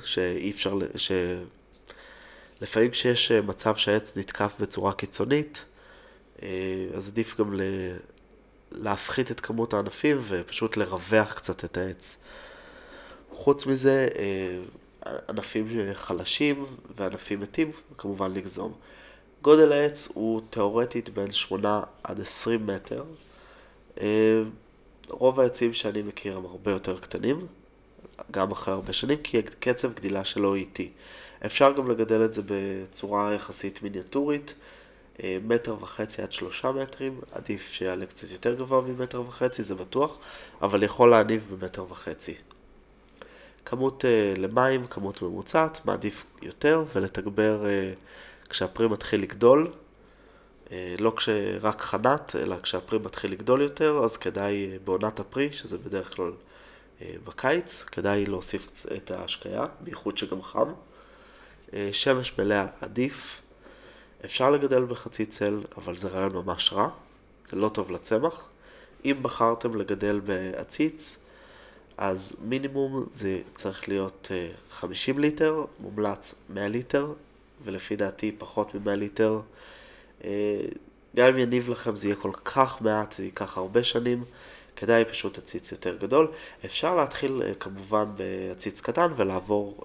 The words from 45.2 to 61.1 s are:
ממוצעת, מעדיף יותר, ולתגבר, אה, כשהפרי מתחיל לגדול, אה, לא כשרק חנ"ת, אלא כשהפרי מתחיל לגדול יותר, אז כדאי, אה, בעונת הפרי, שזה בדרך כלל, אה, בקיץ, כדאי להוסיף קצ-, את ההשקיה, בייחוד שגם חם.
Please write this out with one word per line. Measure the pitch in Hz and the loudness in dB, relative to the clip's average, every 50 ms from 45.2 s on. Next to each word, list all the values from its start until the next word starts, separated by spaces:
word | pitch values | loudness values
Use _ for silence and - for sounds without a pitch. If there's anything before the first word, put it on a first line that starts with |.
ממוצעת, | 92 87 92 92 98 - - 160 160 156 160 - - | -6 -6 -6 -6 -6 2 4 4 4 4 0 -4 -2
מעדיף | - 98 98 - 208 - - - - - - | -2 -2 0 -2 -4 -6 -6 -14 -14 -18 -16
יותר, | - - - - - 147 156 160 156 - - | -14 -14 -8 2 4 6 6 6 2 0 0
ולתגבר, | 98 98 92 - 98 95 104 98 107 107 110 107 104 104 | -2 -2 0 -4 -4 -6 -2 2 4 4 4 4 2 2
אה, | 101 101 98 95 95 95 - - - - - - - - - - - | 0 2 2 0 -2 -6 -10 -16 -20 -20 -20 -20 -20 -20 -20 -14 -8
כשהפרי | - - 95 90 - - 113 | -4 -2 -2 -2 2 2 2
מתחיל | 113 104 - - - 110 101 | 2 2 0 0 0 0 0
לגדול, | 95 92 - 98 117 120 135 151 165 170 - - - - _ _ - - - - - - - - - - _ - - - | 0 -2 0 8 10 10 10 10 6 2 -4 -14 -20 -20 _ _ -20 -20 -20 -20 -20 -20 -20 -20 -20 -20 _ -20 -18 -12
אה, | - 92 92 90 87 90 | -10 -8 -8 -6 -4 2
לא | 107 113 110 | 2 2 2
כשרק | - - 117 107 104 101 98 95 95 104 107 104 - | 2 0 2 2 2 0 -2 -2 0 0 0 0 0
חנ"ת, | - - - 107 110 123 143 147 - - - | -4 -4 -4 2 4 4 4 4 0 -4 -4
אלא | - - 95 92 87 - | -2 -2 -2 -4 -4 -4
כשהפרי | - - 90 - - 110 107 | -4 -4 -4 -4 -2 -2 -2
מתחיל | 101 95 - - - 98 | -2 -4 -8 -6 -6 -6
לגדול | 95 92 104 117 127 135 | -6 -4 2 2 4 4
יותר, | 143 143 143 - 160 151 147 147 120 | 4 0 2 2 2 2 4 4 2
אז | 113 - | 2 0
כדאי, | - - 92 82 98 98 101 104 101 98 95 | -2 -6 -4 -2 0 0 0 0 0 -2 -4
אה, | 95 95 95 | -8 -8 -2
בעונת | 101 92 92 104 107 107 - | 0 0 2 0 -2 -2 -4
הפרי, | 98 - - 131 143 147 143 | -10 -6 -2 -2 -2 -2 -4
שזה | - - 95 87 | -10 -10 -8 -10
בדרך | - - - 98 95 92 - - | -8 -6 -6 -6 -6 -6 -6 -6
כלל, | - 90 87 90 - - - - - - - - - - - - - | -6 -4 -6 -6 -10 -18 -20 -20 -20 -20 -20 -20 -20 -20 -20 -20 -16
אה, | 85 87 87 85 85 | -14 -14 -14 -14 -14
בקיץ, | 87 - - - 131 156 175 175 - - - - | -14 -10 0 2 4 4 4 0 -4 -10 -10 -10
כדאי | - - - - 98 101 104 101 | -8 -6 -2 0 2 2 2 0
להוסיף | 101 98 90 - - - 90 - | 0 -2 -4 -4 -4 -6 -6 -8
קצ-, | - - - - - - | -10 -16 -14 -8 -8 -8
את | 98 - - | -8 -6 -8
ההשקיה, | 92 92 87 85 - - - - - - - - - - | -8 -8 -6 -6 -8 -6 -6 -6 -4 -4 -4 -4 -6 -14
בייחוד | - 175 - - - 101 - | -14 -14 -14 -6 -6 -6 -4
שגם | - 104 - - 95 | -4 -6 -6 -6 -8
חם. | 90 - - 104 - 147 170 - - - - - - - | -8 -6 0 0 0 0 0 -12 -18 -20 -20 -20 -20 -20